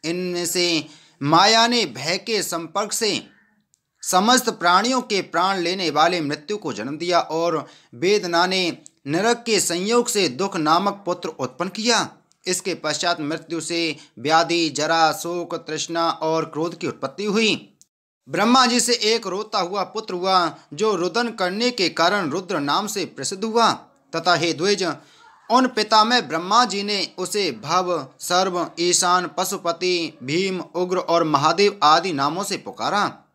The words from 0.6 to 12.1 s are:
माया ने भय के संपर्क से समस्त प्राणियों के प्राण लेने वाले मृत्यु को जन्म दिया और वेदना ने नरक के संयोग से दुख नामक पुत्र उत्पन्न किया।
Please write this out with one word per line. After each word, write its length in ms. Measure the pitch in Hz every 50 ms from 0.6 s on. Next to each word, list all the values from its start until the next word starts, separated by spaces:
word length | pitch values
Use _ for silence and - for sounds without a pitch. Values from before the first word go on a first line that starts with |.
| 175 175 170 156 143 - - - _ _ _ _
माया 460 | 139 143 160 170 190 214 226 226 233
ने 180 | 240 247 240 214 151
भय 300 | 110 123 135 160 180 196
के 240 | 196 233 226 202
संपर्क 500 | 165 - 175 165 170 156 _ 202 220 208
से 300 | - - 226 208 175 110 - - _ _ _ _ _ _ _ _ _ _ _ _ _ _
समस्त 480 | - - 185 180 196 226 254 254 254 226
प्राणियों 500 | - - 170 175 180 190 208 247 262 254
के 180 | 247 - 214 190
प्राण 360 | 170 - - 165 180 190 196 190
लेने 320 | 170 170 180 196 185 156
वाले 300 | 143 147 156 170 185 175
मृत्यु 360 | 156 139 147 151 151 - 208
को 160 | 208 - 151
जन्म 240 | 117 95 107 135 151 151
दिया 220 | 170 175 175 170
और 460 | 165 - 156 160 165 170 160 233 220 - - - _ _ -
वेदना 520 | 120 143 185 208 208 175 175 170 170 180
ने 240 | 185 185 185 180 170 127 - - - _ _ _
नरक 360 | 139 147 175 202 233 240 233 233
के 140 | 226 220 185
संयोग 480 | - - 170 175 185 208 233 240 233 -
से 200 | - 208 185 151
दुख 260 | 123 135 190 190 190 180
नामक 440 | 151 151 160 175 196 202 196 - -
पुत्र 220 | 175 175 175 - -
उत्पन्न 400 | - - 131 123 - - 170 190
किया। 380 | 185 220 214 240 233 208 160 -